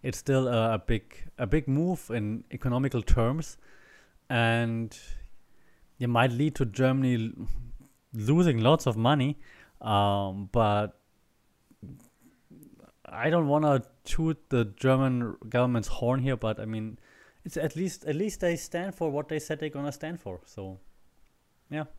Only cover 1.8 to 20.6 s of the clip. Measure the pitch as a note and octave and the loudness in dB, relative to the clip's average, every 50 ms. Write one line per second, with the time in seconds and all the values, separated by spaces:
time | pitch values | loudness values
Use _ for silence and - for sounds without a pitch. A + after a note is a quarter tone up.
1.8 | E3 F3+ F#3 - - - A2+ A#2 G#2+ G#2 G#2+ A2+ - _ - - - B2+ A#2+ B2+ | 2 0 -2 -4 -6 -6 -4 -4 -2 -4 -6 -8 -10 _ -12 -4 -2 0 0 0
2.8 | C3+ C3+ - A#2+ - - - A#2 A#2 A#2+ C3+ E3 D#3 - - - - - - - | 0 0 -2 -2 4 6 6 6 6 2 0 -2 -6 -10 -14 -20 -20 -20 -20 -20
3.8 | - - - - _ _ _ _ _ _ B2 A#2 A#2 A#2 A2+ A#2 A#2 A#2 A2+ A2+ | -20 -20 -20 -20 _ _ _ _ _ _ 0 2 2 2 2 2 0 -2 -2 -4
4.8 | A#2 G#2+ - - - - - - - - - - - _ - - - - - _ | -6 -8 -10 -16 -12 -10 -10 -10 -10 -14 -18 -20 -20 _ -20 -20 -20 -20 -20 _
5.8 | - _ _ _ B2+ A#2+ A#2+ A#2 B2 C3 A#2 A#2+ D3 D#3 C#3+ - C3+ A2 G2 - | -20 _ _ _ -2 2 4 4 4 4 2 2 0 0 0 -2 -4 -2 0 2
6.8 | C3 C3 C3 C3+ C3 B2+ B2 A2+ A2+ A2+ - - - - - - - - - - | 2 2 4 2 2 2 2 0 0 -4 -6 -8 -2 -2 -2 -2 -4 -10 -14 -16
7.8 | - - _ _ _ _ - A2 G#2 A2+ D3+ E3+ F3+ E3+ B2+ A2+ A2 B2 D#3 D#3+ | -16 -20 _ _ _ _ -8 -4 0 4 4 6 6 4 4 4 6 6 4 4
8.8 | - C3 A2 A2 A2+ B2 D3+ D3 B2+ C#3+ D3 - - - - - - _ _ _ | 4 -2 0 2 2 4 4 4 2 0 -2 -4 -10 -20 -20 -20 -20 _ _ _
9.8 | - A2 G#2 G2+ G2+ G2+ G2+ G2+ G2 G2 F#2+ G2+ G2+ F#2+ - A#2+ A2+ G#2 G#2 G#2 | -2 2 2 4 4 4 2 0 -2 -4 -6 -8 -10 -2 2 2 4 4 2 0
10.8 | G#2 G2+ - _ _ _ _ _ _ _ _ _ _ _ _ _ _ _ _ _ | 0 -2 -8 _ _ _ _ _ _ _ _ _ _ _ _ _ _ _ _ _
11.8 | - - - - - _ _ _ _ - _ _ _ _ - - - - - _ | -18 -18 -18 -18 -20 _ _ _ _ -20 _ _ _ _ -20 -20 -20 -20 -20 _
12.8 | - - _ _ _ - - A2 A#2+ D#3+ E3 F3 D#3+ C#3+ C#3+ D3+ D#3 D3+ C#3 C3 | -20 -20 _ _ _ -16 -10 -4 0 2 2 2 2 4 2 4 4 4 2 2
13.8 | - - _ _ _ - - - D#3+ D#3+ D3+ - _ _ C3+ B2 A#2 G2+ G2+ - | 0 -4 _ _ _ -2 0 2 2 0 -2 -4 _ _ 0 0 0 0 -4 0
14.8 | - C3 C3 C3 C3+ C3 B2+ B2 A#2+ A2+ - - - A2 A2 B2 B2 B2 B2 A2+ | 2 2 4 4 2 2 0 0 -2 -4 -8 -10 -12 -2 0 2 2 2 2 0
15.8 | G#2+ - - - B2 A#2+ B2+ C3+ B2+ C#3 C3 - - A2 G#2+ G#2 G#2 G#2+ A2 A2+ | 0 -2 -2 0 0 0 0 0 0 -2 -2 -2 -2 -4 -4 -4 -6 -6 -6 -6
16.8 | G#2+ A2 A2+ - _ _ _ - - _ _ _ _ E3+ - E3 D#3 D3+ - D#3 | -6 -8 -12 -16 _ _ _ -20 -20 _ _ _ _ -10 -6 -4 -4 -4 -4 -4
17.8 | F#3+ F#3 - - - D3+ D3 D#3 G3+ A3 - - - F3 E3+ E3+ - - - E3+ | -4 -4 -6 -6 -6 -4 -4 -2 -2 -4 -4 -2 -2 -2 -2 -2 -6 -8 -8 -6
18.8 | F3+ G3 F#3+ - E3+ D#3 C#3 D3 D3 - D#3 D3+ D3+ - D#3 D3+ D#3 D3+ D3+ C#3+ | -6 -6 -6 -4 -4 -2 -2 -4 -4 -4 -6 -6 -4 -6 -6 -6 -6 -8 -6 -6
19.8 | C#3+ C#3+ C3+ - - D#3 F3 E3+ _ G2+ F2+ F2 - - - - | -6 -6 -8 -8 -10 -10 -10 -10 _ -12 -12 -12 -14 -18 -16 -14